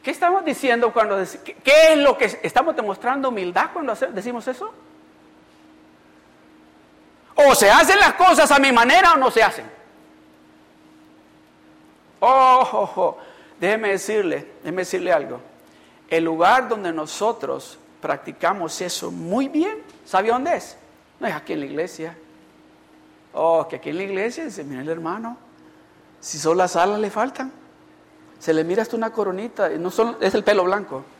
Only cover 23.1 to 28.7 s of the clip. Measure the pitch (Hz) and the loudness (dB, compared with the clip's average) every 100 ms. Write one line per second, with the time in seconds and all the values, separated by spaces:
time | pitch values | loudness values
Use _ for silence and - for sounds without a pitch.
23.1 | _ _ 147 160 165 - - 151 160 196 | _ _ -4 0 0 -2 -10 -10 -10 -8
24.1 | 190 220 247 311 190 143 131 147 165 165 | -6 -6 -8 -12 -12 -14 -12 -10 -10 -8
25.1 | 202 226 247 _ _ _ _ _ _ _ | -10 -12 -16 _ _ _ _ _ _ _
26.1 | _ - 151 156 180 180 170 185 208 208 | _ -14 -6 -2 0 0 0 0 0 -4
27.1 | 208 254 - 269 - _ _ _ _ _ | -4 -6 -6 -14 -14 _ _ _ _ _
28.1 | _ _ _ - 160 165 | _ _ _ -4 -2 0